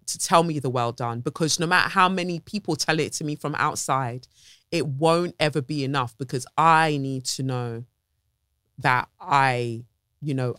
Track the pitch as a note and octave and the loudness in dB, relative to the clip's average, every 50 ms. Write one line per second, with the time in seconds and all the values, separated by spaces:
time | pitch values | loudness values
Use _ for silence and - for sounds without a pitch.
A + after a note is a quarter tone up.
0 | - - - E3 - - F#3+ E3+ E3+ E3+ D#3 D3 B2+ C3 B2 B2+ A#2 A#2+ A#2 - | -10 -10 -8 -6 0 4 4 4 4 4 0 -2 -2 -2 -2 -2 -2 -2 -4 -4
1 | B2 A#2 A#2 A#2+ B2 D3+ - - E3+ D3 - - E3 E3 - - G#2+ - F3 G3 | -6 -6 -4 -4 -6 -6 -2 -2 0 0 0 0 0 2 4 4 4 4 4 4
2 | F#3 F3+ F#3+ F#3 F3 F3+ F3 D#3+ - - - G3+ - - D#3 D#3 - - D#3 D#3+ | 4 4 2 0 -2 -4 -4 -6 -6 -6 -8 -6 -4 -2 -4 -2 0 0 2 0
3 | D3 - - - D#3 D3 D3+ - - D3+ D3+ - C#3 D3+ - - - - C#3 C3+ | 0 -2 -4 -6 -6 -6 -6 -6 -6 -4 -2 0 -2 -2 -2 -4 -2 -2 -2 0
4 | C3+ A#2+ A#2+ B2+ - _ _ _ - - - _ _ - - - - D3+ C3 C3+ | -2 -4 -6 -10 -12 _ _ _ -20 -20 -20 _ _ -4 -2 -2 -2 -2 -2 2
5 | E3 E3 E3 E3+ F3 F3 - - D#3 D3+ C3 D3+ B2+ - D3+ D3 C3+ C3 C#3+ C3+ | 2 4 4 2 0 -2 -2 -2 -2 0 0 -2 -4 -4 -4 -4 -2 -2 -2 -2
6 | B2+ A#2 - - C#3 - - B2 - - - - D#3 E3 D#3+ D#3+ D#3+ D#3+ D3+ C#3 | -2 -4 -6 -10 -8 -6 -6 -6 -6 -4 0 4 6 6 6 6 6 4 2 0
7 | C3+ C3+ C3+ C3 B2+ - - - C3+ C3 B2+ B2 A#2+ A#2+ A#2 A2+ A#2+ - _ _ | -2 -4 -4 -6 -6 -6 -4 -4 -2 -2 -2 -2 -4 -6 -6 -8 -12 -14 _ _
8 | _ _ _ _ _ _ _ _ _ _ _ _ _ _ _ - C3 C#3 B2 B2 | _ _ _ _ _ _ _ _ _ _ _ _ _ _ _ -2 0 2 2 2
9 | - - _ - F#3+ F3+ - C#3 C3+ C3 B2+ B2 A#2+ A#2 A2+ A2+ A#2+ _ _ _ | 0 -4 _ -10 -4 0 2 4 4 4 2 0 -2 -4 -6 -8 -12 _ _ _
10 | _ _ _ - D3 D3 C3+ C3 B2+ B2 A#2 | _ _ _ -8 -6 -4 -2 -2 -2 -2 -2